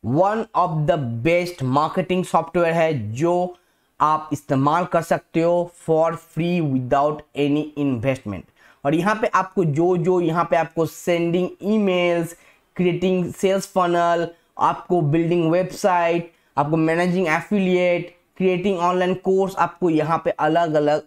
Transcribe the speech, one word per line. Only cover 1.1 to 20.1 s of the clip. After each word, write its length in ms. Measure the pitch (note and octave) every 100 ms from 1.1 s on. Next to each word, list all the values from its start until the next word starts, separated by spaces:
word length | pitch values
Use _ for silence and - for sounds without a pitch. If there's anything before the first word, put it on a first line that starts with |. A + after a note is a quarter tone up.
| A#2
best 420 | B2+ F3 F3 - B2+ C3+
marketing 500 | D#3 E3+ F3+ F#3 F3+
software 400 | F3 D#3+ F3+ E3+
है 200 | E3 D#3+ D3+ G#2+
जो 440 | A2+ E3+ F3 F3+ F3+ _ _ _ _
आप 280 | D3 D#3 -
इस्तेमाल 520 | D3 - C#3 C#3 D#3+
कर 180 | F3+ E3+
सकते 400 | D#3+ E3+ - E3
हो 280 | E3 F3 F3 - -
for 220 | D#3+ E3 E3 -
free 260 | - E3+ F3
without 580 | D#3 C3 B2+ C#3 D3 D3+ - -
any 260 | C#3+ D3 D3+ -
investment। 640 | C#3+ B2 A2+ C3 - F#2 - _ - _
और 100 | C#3+
यहाँ 200 | D#3+ F3+
पे 120 | G#3+ A3+
आपको 380 | - F#3 -
जो, 320 | E3+ C#3+ E3+ F#3
जो 240 | E3 F#3
यहाँ 240 | E3+ E3 E3+
पे 60 | E3+
आपको 280 | D#3+ - D#3+
सेंडिंग 640 | - - F3 E3+ E3+ F3+ -
ईमेल्स, 720 | F#3 A3 G3+ F3+ F3 E3+ E3 - _ _ _ -
क्रिएटिंग 560 | F3+ E3+ F#3 F#3 F3
सेल्स 340 | F3+ G3 G3 F#3
फनल, 580 | - F3 E3+ E3+ E3+ E3 - _ -
आपको 420 | - F3 - F3+
बिल्डिंग 480 | D#3 D#3+ E3+ F3 D#3+
वेबसाइट, 800 | E3+ F#3 - G3+ F3+ E3+ E3+ E3+ _ _ -
आपको 180 | D3 D#3+
मैनेजिंग 500 | D#3+ E3 F3+ F3 F3+
एफिलिएट, 840 | D#3+ E3+ G#3 F#3 F3+ F3+ F3 F3 - _ _
क्रिएटिंग 420 | F#3 F3+ F#3 F#3+
ऑनलाइन 360 | F3 F3+ F3+
कोर्स, 420 | F#3 F#3+ F#3+ F#3+ F#3+
आपको 340 | E3+ - F3+
यहाँ 300 | D#3 D3